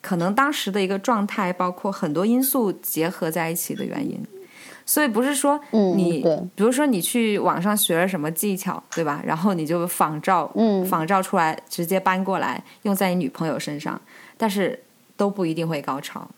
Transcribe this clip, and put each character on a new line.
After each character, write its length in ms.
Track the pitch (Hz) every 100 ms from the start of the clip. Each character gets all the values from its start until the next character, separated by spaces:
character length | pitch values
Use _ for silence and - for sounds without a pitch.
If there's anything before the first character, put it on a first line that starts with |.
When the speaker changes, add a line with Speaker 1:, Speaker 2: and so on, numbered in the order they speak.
Speaker 1:
可 160 | - 180
能 180 | 175
当 160 | 208 277
时 220 | 302 -
的 80 | 202
一 60 | 190
个 120 | 196
状 280 | 196 226 202
态， 260 | - 185
包 180 | 180 180
括 220 | 180 208
很 220 | 190 165
多 100 | 147
因 180 | 202 240
素 300 | 262 269 220
结 380 | 170 - - 160
合 200 | 175 165
在 200 | 165 160
一 40 |
起 200 | 170 -
的 100 | -
原 180 | 131 -
因。 160 | - - - 381 370 - - - -
所 180 | -
以 20 | 294
不 160 | 220
是 120 | 254
说 260 | 285 - 196 -
你， 500 | 220 196 175 170 165
Speaker 2:
嗯， 20 |
对。 140 | 165 156 180 -
Speaker 1:
比 60 |
如 80 | 208
说 140 | 254 294
你 140 | 214
去 380 | 262 247 226 202
网 220 | 160 160
上 160 | 185 208
学 200 | - 165
了 100 | 185
什 100 | 185
么 120 | 151
技 240 | 165 208 185
巧， 260 | 185 - -
对 100 | -
吧？ 180 | 156 143
然 120 | - 160
后 160 | 190
你 140 | 180 151
就 200 | 170 175
仿 320 | - 165 151
照， 280 | 151 185 156
Speaker 2:
嗯。 280 | - 220 196 185
Speaker 1:
仿 200 | 185 160
照 160 | 196
出 140 | 185 190
来， 200 | 160 156 -
直 160 | -
接 160 | 170 190
搬 240 | 190 185
过 140 | 190 185
来， 260 | 131 127 - -
用 140 | 208 196
在 140 | 196
你 60 | 180
女 120 | 147
朋 180 | - 160
友 120 | 135
身 200 | 156 147
上， 220 | - - - - - -
但 100 | 226
是 340 | 196 180 - - _ _ _
都 120 | 202
不 160 | 202
一 80 | 175
定 160 | 160 165
会 140 | 156
高 180 | 143 139
潮。 300 | - - -